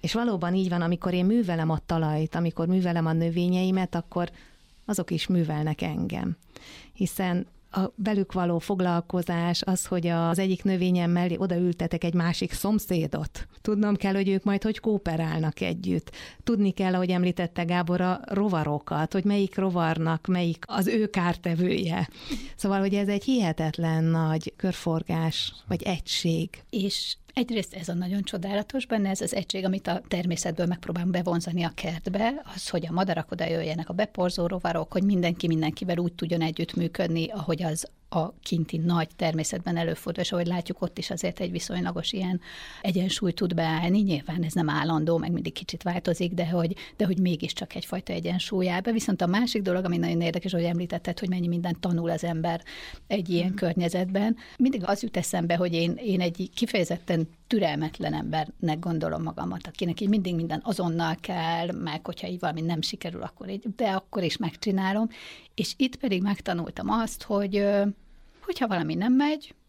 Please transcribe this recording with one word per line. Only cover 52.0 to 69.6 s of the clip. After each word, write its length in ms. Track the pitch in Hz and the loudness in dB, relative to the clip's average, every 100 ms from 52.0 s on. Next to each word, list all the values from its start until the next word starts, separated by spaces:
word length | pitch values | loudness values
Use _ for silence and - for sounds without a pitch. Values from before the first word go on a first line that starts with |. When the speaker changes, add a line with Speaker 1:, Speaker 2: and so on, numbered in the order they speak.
| 170 | 0
Speaker 2:
az 140 | 165 | -2
ember 380 | 170 165 165 170 - - - - - | -2 -2 -2 -4 -6 -16 -16 -18 -4
egy 220 | 202 180 | -4 0
ilyen 180 | 175 175 | 2 2
Speaker 1:
Mhm. 100 | 185 | 0
Speaker 2:
környezetben. 800 | 175 170 170 180 185 190 214 226 - - | 0 0 0 0 0 0 2 0 -4 2
Mindig 240 | 254 262 | 2 2
az 180 | 175 202 | 0 0
jut 140 | 226 214 | 0 -2
eszembe, 400 | - 185 170 170 | -2 0 2 2
hogy 160 | 180 | 2
én, 220 | 170 170 - | 2 0 0
én 240 | 247 185 | 0 2
egy 300 | 180 170 185 | 0 -2 -6
kifejezetten 760 | - 233 214 170 170 - 165 160 - - | -2 0 2 0 -2 0 0 0 -4 0
türelmetlen 680 | 226 180 147 156 - 160 | 2 2 2 -2 -2 -2
embernek 640 | 156 - 156 156 - 170 156 | -2 -2 -2 -4 -2 -2 0
gondolom 440 | 170 165 160 156 | 0 -2 0 -2
magamat, 440 | 160 165 170 180 - | -4 -4 -6 -6 -10
akinek 340 | - 175 170 | -4 -2 0
így 80 | 196 | 2
mindig 260 | 214 185 | 2 2
minden 260 | 170 165 156 | -2 -2 -4
azonnal 520 | - 185 175 165 165 165 | -2 -2 0 0 0 -2
kell, 520 | - 185 165 165 175 | -4 -2 0 0 -2
meg 340 | 180 170 156 - | -4 -6 -6 -8
hogyha 200 | 170 180 | -8 -6
így 120 | 180 | -4
valami 200 | 175 160 | -4 -2
nem 200 | 165 165 | -2 0
sikerül, 400 | - - 175 175 | -2 -6 -8 -8
akkor 260 | 175 - 190 | -10 -10 -10
így, 140 | 196 233 196 | -8 -6 -2
de 120 | 226 | 0
akkor 320 | 190 - - | 0 -2 -2
is 140 | 175 - | -2 0
megcsinálom. 720 | - - - 190 190 202 226 - - - - | -4 -2 0 2 2 2 0 -4 -18 -18 -18
És 200 | - - - | -6 -4 0
itt 200 | 262 254 | 0 0
pedig 260 | 269 190 | -2 0
megtanultam 680 | 196 202 - 175 165 160 196 | 2 0 -2 -4 -4 -6 -2
azt, 320 | 214 226 - | 0 0 -6
hogy, 340 | - 202 202 202 | -2 0 2 2
ö, 260 | 202 202 202 196 - - - - | 4 4 2 0 -12 -20 -20 -18
hogyha 260 | - 349 240 | -8 -2 0
valami 280 | 190 156 | 0 0
nem 180 | 165 208 | 0 4
megy 420 | 254 294 302 - - | 4 4 0 -6 -20